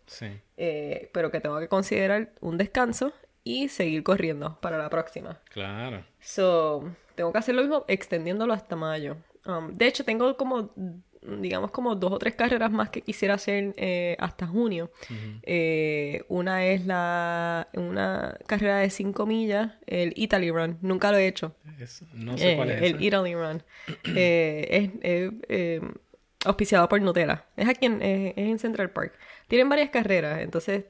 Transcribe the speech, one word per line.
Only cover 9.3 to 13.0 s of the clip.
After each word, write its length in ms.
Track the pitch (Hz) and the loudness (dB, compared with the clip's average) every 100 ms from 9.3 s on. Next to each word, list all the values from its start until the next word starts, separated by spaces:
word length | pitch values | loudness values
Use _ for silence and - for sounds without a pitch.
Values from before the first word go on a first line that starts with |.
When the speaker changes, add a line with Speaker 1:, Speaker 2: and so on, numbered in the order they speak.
| _ - | _ -6
Speaker 2:
Um, 260 | 170 160 | -6 -4
de 140 | 175 240 | 2 2
hecho, 180 | 277 | 2
tengo 320 | 269 226 247 269 | -2 0 0 0
como, 360 | 262 254 208 - 185 175 - _ | -2 -2 -4 -8 -10 -10 -20 _
digamos, 480 | - 208 185 185 202 | -12 -6 -4 -4 -4
como 240 | - 247 202 | -2 -2 0
dos 140 | 180 | 0
o 60 | 196 | 0
tres 160 | 226 | -2
carreras 360 | - 240 240 220 | 0 2 2 2
más 180 | 214 214 | 0 -2
que 120 | - | -4